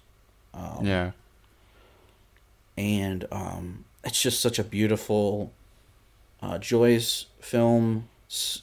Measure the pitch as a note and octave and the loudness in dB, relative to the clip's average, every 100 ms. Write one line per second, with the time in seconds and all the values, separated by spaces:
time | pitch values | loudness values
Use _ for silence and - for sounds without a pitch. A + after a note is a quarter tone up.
0 | _ _ _ _ _ - F2 - G2+ F#2 | _ _ _ _ _ -14 -12 -4 0 0
1 | F2+ - _ _ _ _ _ _ - _ | 0 -6 _ _ _ _ _ _ -20 _
2 | _ _ _ _ _ _ _ - G#2 G#2 | _ _ _ _ _ _ _ -4 0 0
3 | G2 F#2 - G2+ F2+ F2+ F2+ F2+ - _ | 0 -4 -6 -8 -8 -8 -10 -12 -18 _
4 | - - C3 - A#2+ A2+ G2+ G2 G#2+ G#2+ | -6 -2 0 0 0 0 -2 0 2 2
5 | - G#2 G2+ G#2 - - - _ _ _ | 2 2 2 0 -6 -12 -20 _ _ _
6 | _ _ _ _ G2+ F2+ G#2 A#2 A#2+ A#2 | _ _ _ _ -8 -8 0 4 6 6
7 | A2+ - - _ - A#2+ A#2 A#2 A2+ A2 | 2 -6 -10 _ -4 2 4 4 4 0
8 | A2+ _ - - - - | -6 _ -12 -6 -6 -6